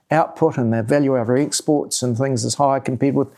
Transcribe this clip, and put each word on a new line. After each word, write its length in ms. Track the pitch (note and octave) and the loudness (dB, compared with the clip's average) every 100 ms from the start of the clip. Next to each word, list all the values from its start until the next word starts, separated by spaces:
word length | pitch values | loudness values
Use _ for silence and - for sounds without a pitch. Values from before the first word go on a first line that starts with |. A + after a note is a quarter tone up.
| _ | _
output 480 | D#3 - - D#3+ C#3 | 0 0 0 0 0
and 160 | A#2 | 0
the 80 | A2+ | 0
value 320 | A2 C#3+ C#3 | 0 0 2
of 160 | C3 A2+ | 0 2
our 80 | B2+ | 0
exports 640 | D3 - - D3 - - | 0 -2 0 0 -2 -4
and 160 | B2 A#2 | -2 0
things 260 | C3+ B2 | 0 -2
is 120 | A#2 - | -2 0
higher 240 | C#3+ C3+ | 0 0
compared 340 | C3 B2 C#3 | -2 0 0
with 140 | C#3 C#3 | 0 -2